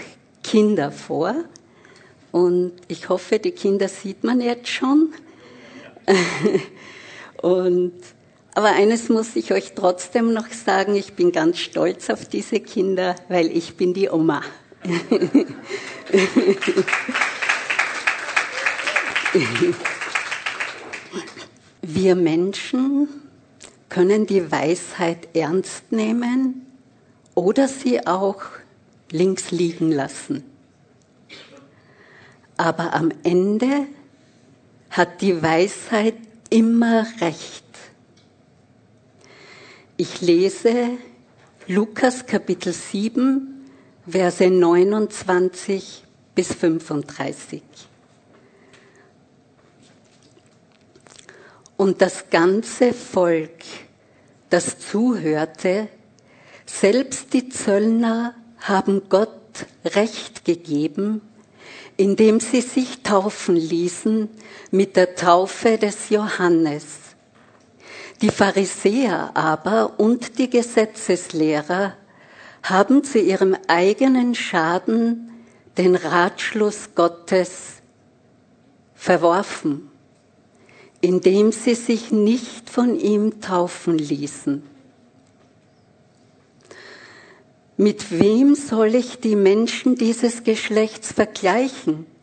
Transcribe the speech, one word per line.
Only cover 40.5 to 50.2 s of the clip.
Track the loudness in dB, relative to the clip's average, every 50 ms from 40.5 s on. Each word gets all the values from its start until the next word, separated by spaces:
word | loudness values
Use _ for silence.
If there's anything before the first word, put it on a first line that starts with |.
| 0 0 0 2 2 2 0 -2 -4 -6 -10 -18 -20 _ _ _ _ _ _ _ _ _ -8 -2
Lukas | 0 0 0 0 0 0 0 0 0 -2 -4
Kapitel | -4 -2 -2 -2 -2 -4 -4 -4 -6 -6
sieben, | -6 -8 -8 -6 -4 -4 -2 0 0 2 2 2 0 -2 -6 -12 -18 -20 -20 -20 -20 _ _ _ _ _ -4
Verse | 0 0 2 2 2 4 4 4
neunundzwanzig | 6 4 4 4 6 6 4 4 2 0 -2 -2 -4 -6 -2 0 2 2 2 0 -2 -6 -6 -6 -6 -6 -6 -10 -18 -20 -20 _ _ _ _ _ _
bis | -4 -2 -2 -4
fünfunddreißig. | -2 0 0 0 0 -4 -6 -6 -8 -8 -8 -10 -10 -8 -8 -10 -12 -14 -16 -16 -16 -16 _ _ -20 -20 -20 _ _ _ _ _ _ _ _ _ _ _ _ _ _ _ _ -20 -20 _ _ _ _ _ _ _ _ _ _ _ _ _ _ _ _ _ _ _ _ _ _ _ _ _ _ _ _